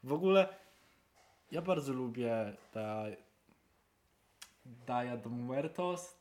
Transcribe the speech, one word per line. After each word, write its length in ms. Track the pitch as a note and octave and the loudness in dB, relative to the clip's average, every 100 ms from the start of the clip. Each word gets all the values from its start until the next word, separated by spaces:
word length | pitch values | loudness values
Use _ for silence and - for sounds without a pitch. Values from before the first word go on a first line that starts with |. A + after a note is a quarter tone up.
W 100 | B2+ | -2
ogóle 340 | D3+ F#3+ F#3+ F#3+ - - - - _ _ - - _ _ | 2 6 8 6 0 -20 -20 -20 _ _ -20 -20 _ _
ja 100 | D#3+ | -4
bardzo 320 | F3 E3+ C#3 | 0 0 0
lubię 600 | B2+ B2 B2 A#2 A2+ G#2 G2+ - | -2 -2 -2 0 0 -2 -6 -10
ta 320 | A2 G#2+ G#2+ G#2+ G2+ - _ _ _ _ _ _ _ _ _ _ _ - _ | -6 -4 -4 -6 -10 -18 _ _ _ _ _ _ _ _ _ _ _ -20 _
Dia 520 | C3 A#2+ - B2 B2 A#2+ | -20 -16 -2 0 0 -4
de 120 | A#2 | -4
Muertos. 880 | A#2+ A#2+ C3 D#3 - F3+ F3 - - | -6 -2 -2 -2 -2 -2 -2 -8 -18